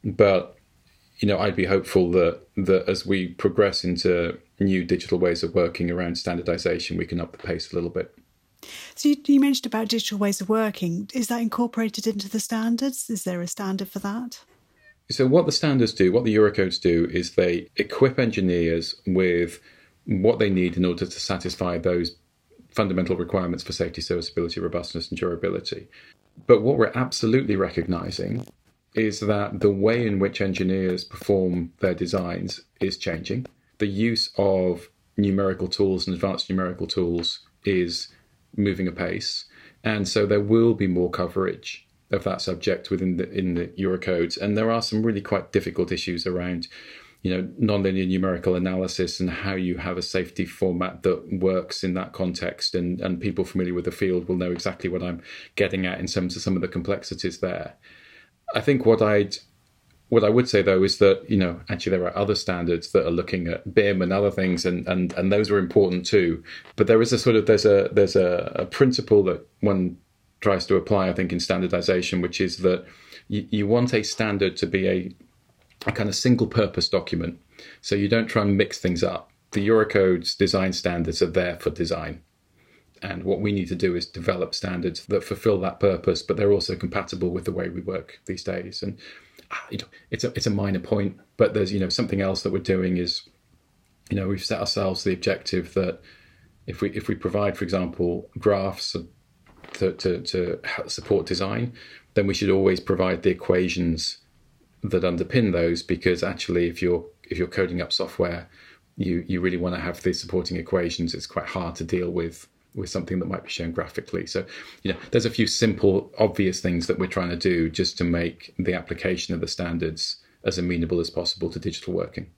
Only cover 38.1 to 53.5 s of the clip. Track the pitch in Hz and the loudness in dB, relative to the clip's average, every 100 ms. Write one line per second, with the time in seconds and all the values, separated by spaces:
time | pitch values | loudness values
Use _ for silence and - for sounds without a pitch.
38.1 | _ _ _ _ - 101 92 92 85 90 | _ _ _ _ -2 0 0 -4 -2 -4
39.1 | 92 - - - - - _ 110 107 92 | -4 -6 -8 -12 -20 -20 _ -4 -2 0
40.1 | 110 101 104 101 113 117 107 98 90 90 | 2 4 2 4 6 6 4 2 2 0
41.1 | - 87 98 92 87 - - _ _ _ | 0 -4 -2 -2 -4 -12 -16 _ _ _
42.1 | 98 98 - - 87 - - - 92 92 | -2 -2 -4 -4 -2 -2 -2 -2 -2 0
43.1 | 87 92 98 92 85 82 - 95 92 92 | -2 -2 -2 -2 -2 -4 -2 -2 -2 0
44.1 | 87 85 - 101 104 110 113 - 110 113 | 0 0 -2 -2 0 2 0 0 0 0
45.1 | 101 98 98 - 98 - 90 90 87 - | -2 -2 -4 0 -2 0 -2 -2 -2 -4
46.1 | 87 92 90 90 87 82 - - - - | -4 -4 -4 -4 -6 -8 -16 -20 -20 -20
47.1 | _ 95 92 92 - 107 101 95 95 92 | _ -2 -2 -4 0 2 2 2 0 0
48.1 | 92 95 90 95 90 92 92 92 - 90 | 2 0 0 0 2 0 -2 -4 -2 -4
49.1 | - 90 82 101 95 90 85 92 90 90 | -2 -4 -2 -4 -2 -2 -2 -4 -6 -2
50.1 | 92 90 - 90 - 92 87 92 - 92 | -4 -4 -6 -6 0 0 0 -2 0 0
51.1 | 87 - 95 92 92 90 - 92 90 - | 0 -2 0 2 0 -2 -6 -2 -2 -6
52.1 | - 92 90 90 - - 92 87 90 95 | -4 -4 -2 -6 -4 -4 -2 -2 -2 -4
53.1 | 87 104 87 90 | -2 -2 -2 -2